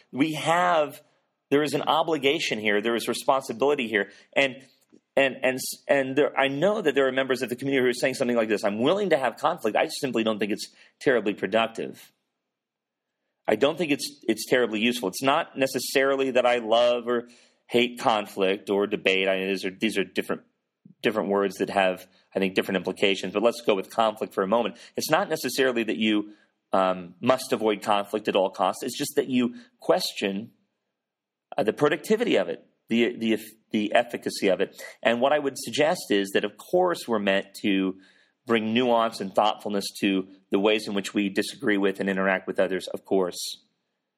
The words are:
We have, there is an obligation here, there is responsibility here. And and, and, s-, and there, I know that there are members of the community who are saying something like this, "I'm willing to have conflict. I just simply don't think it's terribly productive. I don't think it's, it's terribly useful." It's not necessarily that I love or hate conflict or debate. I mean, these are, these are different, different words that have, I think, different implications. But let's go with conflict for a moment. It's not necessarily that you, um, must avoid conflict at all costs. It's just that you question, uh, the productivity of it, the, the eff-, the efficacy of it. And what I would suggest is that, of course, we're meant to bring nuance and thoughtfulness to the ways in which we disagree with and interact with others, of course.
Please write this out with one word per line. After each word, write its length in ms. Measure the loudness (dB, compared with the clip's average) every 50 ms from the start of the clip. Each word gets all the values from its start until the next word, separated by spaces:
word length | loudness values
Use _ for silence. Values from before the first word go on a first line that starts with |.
| _ _
We 240 | -2 0 0 0 0
have, 640 | -4 0 0 2 2 2 2 2 2 2 0 -4 -14 _ _ _ _ _ _ _ _ _ _
there 120 | 2 2 2
is 120 | 2 -2
an 80 | -2 0
obligation 760 | 2 2 2 2 2 0 2 2 2 2 2 0 -2 -4 -2
here, 220 | 0 2 2 2
there 160 | 2 2 0
is 100 | 0 0
responsibility 800 | -2 -4 -2 2 2 2 2 0 -4 -4 0 2 2 2 0 -2
here. 240 | 0 0 0 0 0 -6 -20 -20 _ 0
And 220 | 2 2 2 0 -6 -18 _ _ _ _ _ _ _ _ _ _
and, 200 | 2 2 2 0 0 -2
and, 120 | -2 -2
s-, 280 | -2 -6 -8 -10 -12 _ 0
and 260 | 0 0 0 0 2
there, 240 | 2 2 2 2 0
I 100 | 0 0
know 340 | 0 0 0 0 0 2 0
that 120 | 0 2
there 140 | 2 2 2
are 40 | 2
members 280 | 0 0 0 -2 -2
of 80 | -2 -4
the 80 | -6
community 260 | -4 -2 0 2 2 2
who 60 | 2
are 60 | 2
saying 200 | 2 0 -2 0
something 220 | 0 0 0 2
like 120 | 2 2 2
this, 160 | 0 0 0
"I'm 160 | -2 -2 0
willing 300 | 2 2 2 2 2 2
to 60 | 2
have 220 | 2 2 -2 -4 0
conflict. 380 | -2 -2 -2 0 -4 -2 0
I 80 | 0 0
just 160 | 0 -2 -6
simply 220 | -6 -2 -2 0 0
don't 160 | 0 0 0
think 140 | -2 -4 -4
it's 160 | -6 -8 -14 _ _ -20 _ _ _
terribly 320 | 2 2 2 4 2 0 -2
productive. 800 | -2 -4 0 0 0 0 0 -2 -8 -10 -10 -10 -16 -20 -20 _ _ _ _ _ _ _ _ _ _ _ _ _ _ _ _ _ _ _ _ _ _ _ _ _ _ _ -2
I 80 | 0
don't 220 | 2 2 0 2 0
think 140 | -2 -2 -2
it's, 160 | -2 -4 -10 -12 -10 -2
it's 220 | -2 -2 -2 0
terribly 340 | 0 2 2 2 0 0 0
useful." 280 | 0 0 0 0 -4 -4
It's 140 | -4 -2 0
not 340 | 0 0 0 -2 -4 -4
necessarily 760 | -4 -2 -2 -2 -4 -6 -2 0 2 2 2 0 0 -2 0 0
that 120 | 2 2
I 140 | 2 2 0
love 500 | 0 2 2 4 4 4 2 0 -2 -2
or 200 | -2 -2 -2 -6 -16 -20 _ _ _ _ _ _
hate 300 | 2 2 2 2 0 -2
conflict 680 | 0 2 2 2 -2 -4 -2 0 0 0 0 -2 -2 -2
or 180 | 0 0 2
debate. 400 | 0 -2 0 2 2 2 2 2
I 120 | 2 0 0
mean, 100 | 0 -2
these 160 | -2 -2 -4
are, 60 | -6
these 280 | -6 -2 -4 -2 0 0
are 60 | -2
different, 380 | -2 -2 -6 -4 -2 -6 -6 -6 _ _ _ _ _ _ _ _ -20 -20 _ -2
different 280 | 0 0 0 -2 0
words 260 | 2 2 2 0 0
that 140 | -2 -4 0
have, 360 | 2 2 2 2 0 -2 -8 _ _ _ _ _ _
I 40 | 0
think, 160 | 0 0 0
different 220 | 0 -2 0 -2
implications. 560 | -2 -2 -2 -4 0 0 0 0 0 -4 -4 -2
But 100 | 2 2
let's 200 | 2 0 0 0
go 120 | 0 0
with 160 | 0 0 -6
conflict 440 | -2 0 0 0 0 -2 -8 -6 -2
for 80 | -2 0
a 40 |
moment. 300 | 0 0 0 0 -2 -6 -8 -20 -12 _
It's 140 | -10 -2 0
not 180 | 0 0 0 -2
necessarily 540 | -4 -6 -4 -6 -2 0 0 0 0 0 -2
that 120 | -2 -2
you, 380 | -2 0 0 0 0 -2 -4 -12 _ _ _ _ _ _ _ 0
um, 420 | 2 2 2 0 -2 -6 -14 -16 _
must 320 | 0 0 0 0 0 -4 -4
avoid 300 | 0 0 0 0 0 0
conflict 460 | -2 0 0 0 -4 -6 -6 -4 0
at 80 | 0
all 140 | 2 0 0
costs. 320 | 0 0 -2 -2 0 -2 -8
It's 160 | -10 -6 -6
just 160 | -8 -4 -2
that 120 | -2 -2 0
you 260 | 0 0 0 0 -4 -8 -18 _ _ _
question, 680 | 0 0 0 0 0 -4 -6 -4 -4 -4 -4 -4 -8 -10 _ _ _ _ _ _ _ _ _ _ _ _ _ _ _ _ _ _ _ _ -4
uh, 60 | -2 0
the 100 | 0 0
productivity 640 | 2 2 2 2 0 0 0 0 2 2 2 2
of 120 | 2 2 0
it, 160 | -4 -10 -10 _ _ _ _ _
the, 280 | 2 2 4 2 2
the 160 | -2 0 0 0
eff-, 220 | 0 -2 -10 -20 _ _ _ -2
the 200 | -2 -2 2 2
efficacy 540 | 2 2 2 -4 -8 -6 -6 -6 -2 0 2
of 120 | 2 2
it. 200 | 0 -4 -6 -14 -18 -18 -18 _ 0
And 180 | 0 2 2
what 120 | 2 2 2
I 60 | 2
would 180 | 0 -2 -4 -6
suggest 440 | -10 -8 0 0 2 2 0 -2 -2 0
is 200 | 0 0 0 0 -2
that, 100 | -2 -2
of 120 | -2 -8
course, 520 | -10 -10 -2 0 2 2 2 0 -4 -4 -2
we're 100 | -2 0
meant 280 | 2 2 0 0 0 -4 _ -4 -2
to 340 | 0 2 2 2 0 -2 -6 -14 _ _ _ _ _ _ _ _
bring 260 | 0 0 0 0 0 0
nuance 480 | 0 2 4 4 2 2 0 -2 -6
and 140 | -10 -2 0
thoughtfulness 520 | 2 2 2 0 -2 -6 -4 -4 -4 -4 -6 -8 -2
to 280 | 0 0 2 0 -2 -4 -12 _ _ _
the 80 | -2 2
ways 260 | 4 4 2 2 0
in 80 | -2 -4
which 180 | -4 -4 -4 -2
we 160 | -2 -2 0
disagree 480 | -2 -2 -4 -4 -6 -6 -2 0 0
with 220 | 2 2 0 0 0
and 100 | -2 -2
interact 380 | 0 0 2 2 0 0 -2
with 140 | -6 -2 0
others, 260 | 0 0 0 -4 -6 -8
of 160 | -10 -12 -6
course. 600 | -2 0 0 0 0 -2 -8 -10 -12 -12 -14 _ _ _ _ _ _ _ _ _ _ _